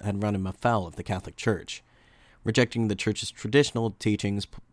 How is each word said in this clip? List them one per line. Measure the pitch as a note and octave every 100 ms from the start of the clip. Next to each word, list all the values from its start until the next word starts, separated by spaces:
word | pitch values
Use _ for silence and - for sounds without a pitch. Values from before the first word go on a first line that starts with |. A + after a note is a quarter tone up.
had | G2+ G2+
run | G#2
him | G2+ F#2+
afoul | F#2+ B2 A2+ F2
of | -
the |
Catholic | - F#2+ - -
Church. | - G2+ - - - _ _ _ - -
Rejecting | - A#2 B2 A#2+ A2
the |
Church's | G2+ - G#2 -
traditional | - - C3 C#3+ A#2+ A2+
teachings, | G2+ - G#2 G2+ G2+ -
P-, | - -